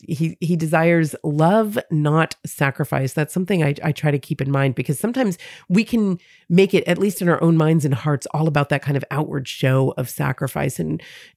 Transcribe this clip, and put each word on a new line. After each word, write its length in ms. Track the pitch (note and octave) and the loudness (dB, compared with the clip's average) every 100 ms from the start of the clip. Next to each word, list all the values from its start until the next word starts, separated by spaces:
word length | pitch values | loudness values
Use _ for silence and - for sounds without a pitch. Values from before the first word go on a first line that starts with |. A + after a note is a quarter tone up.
| - | -8
he, 300 | D3 D#3+ - | -4 -4 -4
he 160 | E3 F3 | -2 -2
desires 580 | D#3+ D#3+ E3+ E3+ D#3 - | 0 2 4 4 2 -2
love, 560 | D#3+ D3 D#3+ A3 G#3+ G#3 - | -4 2 4 4 2 -2 -2
not 460 | D#3 D3 D#3 E3 - | 0 2 2 0 -4
sacrifice. 680 | - - C#3 - D3 C#3 C3+ | -10 -2 -2 -2 -2 -2 -2
That's 200 | - D3+ | -2 -2
something 300 | F3+ F3+ F#3 | -2 -2 0
I, 120 | C#3+ C#3+ | 0 0
I 100 | D#3+ | -4
try 180 | - D3+ | -2 0
to 80 | C#3+ | -2
keep 220 | - D#3 | -2 -4
in 100 | C3+ | -2
mind, 240 | C#3 C3+ | 0 0
because 240 | B2 - C#3+ | -2 -4 -2
sometimes 400 | G#3+ B3+ A3 E3+ - - - | -2 0 -2 -2 -10 -12 0
we 160 | F#3 | 0
can 340 | A3 A#3 G3+ F3 _ _ - | 2 0 0 -2 _ _ 2
make 260 | E3+ F#3+ | 4 6
it, 100 | F3+ - | 4 2
at 120 | F3 | 0
least 240 | G3+ - | 0 0
in 60 | F3 | 0
our 140 | D#3+ | 2
own 140 | E3+ D#3+ | 4 4
minds 280 | D#3 E3 | 4 2
and 100 | C#3 | 2
hearts, 320 | C3+ D3+ C#3+ - | 0 -2 -2 -4
all 160 | D3 D#3+ | -2 0
about 200 | D3 C#3+ | 0 0
that 140 | C#3 | -2
kind 140 | C#3+ C#3 | -2 -4
of 80 | - | -2
outward 380 | C#3 D3+ D3 B2+ | -4 -4 -6 -8
show 460 | - C3 C3 C3 - | -2 0 2 0 -2
of 140 | B2 | -6
sacrifice. 680 | - C#3 - C3+ D3 C#3+ - | -4 -4 -4 -6 -4 -4 -4
And, 240 | D#3 D#3+ - - - | -6 -6 -10 -20 -18